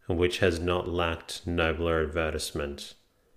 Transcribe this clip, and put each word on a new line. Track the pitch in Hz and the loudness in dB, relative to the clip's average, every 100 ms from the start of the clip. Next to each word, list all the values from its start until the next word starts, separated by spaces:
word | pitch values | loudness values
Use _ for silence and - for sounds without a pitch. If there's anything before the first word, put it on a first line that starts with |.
| - | -4
which | 85 90 - | 2 2 4
has | 95 82 | 2 2
not | 87 90 87 | 0 0 0
lacked | 87 85 82 - - 90 | 0 0 -2 -6 -8 -2
nobler | 87 82 80 85 80 | 2 2 2 2 2
advertisement, | 76 82 80 78 - 80 71 71 - - _ _ _ | 2 0 -2 -2 -6 -6 -6 -8 -14 -18 _ _ _